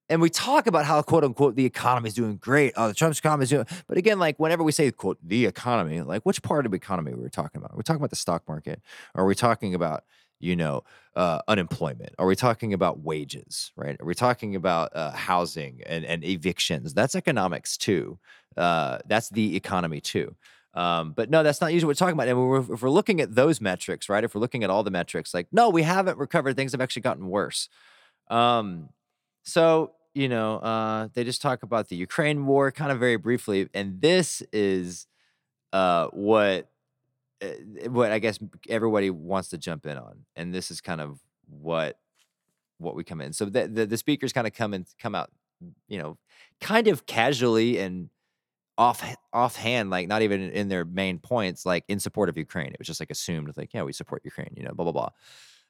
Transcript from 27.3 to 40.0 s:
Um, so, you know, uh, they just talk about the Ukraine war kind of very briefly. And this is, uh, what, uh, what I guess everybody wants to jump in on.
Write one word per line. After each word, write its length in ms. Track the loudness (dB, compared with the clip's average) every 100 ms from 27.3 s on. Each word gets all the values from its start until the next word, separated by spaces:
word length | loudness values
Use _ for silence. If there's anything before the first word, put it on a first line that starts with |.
| -2 -2 -4 -8 _ _ _ _ _ -4
Um, 600 | 2 4 4 0 -8 -14 _ _ _ _ _
so, 500 | -2 4 6 6 2 _ _
you 140 | -4 0
know, 300 | 0 0 -2
uh, 500 | -2 -2 -2 -2 -4
they 100 | -4
just 180 | -4 -2
talk 220 | -2 -4
about 240 | -2 -2 -2
the 80 | -6
Ukraine 500 | -6 0 0 0 2
war 260 | 4 4
kind 200 | 0 -4
of 80 | 0
very 160 | 2 2
briefly. 540 | 0 -2 0 -2 0
And 280 | -4 -6 2
this 400 | 4 4 2 -4 -6
is, 560 | 0 2 0 -2 -10 -16 _ _ _ _ _ _
uh, 360 | 2 4 4 2
what, 640 | -2 4 6 6 2 -2 _ _ _ _ _ _ -12
uh, 60 | -10 -10 -14 -10 -4
what 220 | 2 2
I 80 | 2
guess 180 | 0 -4 -10 -16 -4
everybody 420 | 0 2 2 2
wants 400 | -2 -2 -4 -4
to 80 | -8
jump 280 | -8 -8 -8
in 120 |
on. 280 | -12